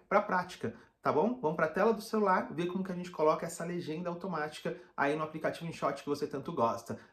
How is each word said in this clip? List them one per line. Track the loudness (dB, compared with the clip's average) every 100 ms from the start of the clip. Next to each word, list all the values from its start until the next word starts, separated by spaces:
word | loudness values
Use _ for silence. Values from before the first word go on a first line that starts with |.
| _
pra | 2
prática. | 4 0 -2 -6 -6 -8 -16 _
Tá | 0
bom? | 4 2 2
Vamos | 0
pra | 2 2
tela | 4 4
do | 2
celular | 0 2 4 4 2
ver | -2
como | -2 -2
que | -4
a |
gente | -6 -6
coloca | 2 4 4
essa | 0 -6
legenda | -4 -4 -4 -4 -4
automática | -4 -4 -4 -4 -4 -6 -8 -8 0
aí | 0
no | 0
aplicativo | -2 -2 -4 -4 -8
InShot | -2 -2 -2
que | -2
você | -2 -2
tanto | -4 -4
gosta. | 0 2 0 -6 -12 -12